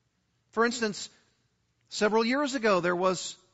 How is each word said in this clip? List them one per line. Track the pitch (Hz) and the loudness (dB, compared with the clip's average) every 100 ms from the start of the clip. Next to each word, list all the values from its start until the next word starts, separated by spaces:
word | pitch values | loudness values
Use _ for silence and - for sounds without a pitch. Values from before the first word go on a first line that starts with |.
| _ _ _ _ _ | _ _ _ _ _
For | 214 | 0
instance, | 233 233 220 190 - _ _ _ _ _ _ _ _ | 0 0 -6 -6 -14 _ _ _ _ _ _ _ _
several | - 208 220 | -2 2 2
years | 226 269 294 262 | 2 0 0 0
ago | 220 185 | 2 2
there | 170 180 | 2 0
was | 185 180 - - _ | 0 0 -6 -14 _